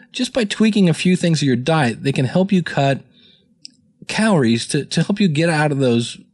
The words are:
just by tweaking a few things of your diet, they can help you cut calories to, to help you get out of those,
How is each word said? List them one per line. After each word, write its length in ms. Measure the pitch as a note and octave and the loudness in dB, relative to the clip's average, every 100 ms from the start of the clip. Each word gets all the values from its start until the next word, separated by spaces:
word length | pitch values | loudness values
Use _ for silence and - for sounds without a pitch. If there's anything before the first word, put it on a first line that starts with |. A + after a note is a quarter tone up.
| _ | _
just 200 | - B3 | -8 -6
by 120 | - | -4
tweaking 440 | G#3 - A3 G#3 F3+ | -4 0 0 4 2
a 60 | |
few 220 | D3+ F3+ F#3 | 2 0 0
things 260 | F3 D#3 | 0 0
of 40 | C#3+ | 0
your 100 | A#2+ | 0
diet, 480 | B2 D#3+ C3 G#2+ | 0 0 0 -2
they 80 | C#3 | -4
can 140 | C#3 B2+ | -2 0
help 260 | F3+ F#3+ | 0 2
you 100 | F#3 | 0
cut 380 | D#3+ - C#3 C3+ - _ _ _ _ _ - _ _ _ - | 0 0 0 -2 -6 _ _ _ _ _ -20 _ _ _ -10
calories 600 | - A3 F#3 A#2 A#2 - | -2 2 2 2 0 -2
to, 160 | D3 | -6
to 180 | - - | -4 -2
help 160 | D#3+ G#3 | -2 0
you 80 | G3 | 0
get 240 | C#3+ E3 | 2 0
out 220 | D#3 D3+ | 0 0
of 60 | C#3 | 0
those, 400 | C3 A#2+ A#2 - - | 2 0 -2 -10 -20